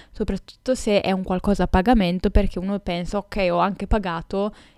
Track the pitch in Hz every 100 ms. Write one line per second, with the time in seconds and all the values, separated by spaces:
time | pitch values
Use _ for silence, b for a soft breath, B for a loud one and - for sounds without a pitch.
0 | B - 202 196 - - - 262 226 202
1 | - 190 185 185 - 196 180 185 190 226
2 | 175 180 208 208 196 180 190 202 190 175
3 | 170 202 196 208 180 175 185 190 196 220
4 | 196 165 - 196 208 B B